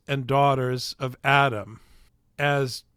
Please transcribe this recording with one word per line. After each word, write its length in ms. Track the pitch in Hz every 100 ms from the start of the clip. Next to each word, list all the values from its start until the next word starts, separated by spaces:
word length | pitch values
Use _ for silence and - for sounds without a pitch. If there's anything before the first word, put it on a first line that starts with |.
| -
and 200 | 139 123
daughters 680 | 139 143 135 127 127 - -
of 160 | 131 123
Adam, 560 | 139 139 139 110 101 113 _ - _ _ _ -
as 440 | 143 143 131 - -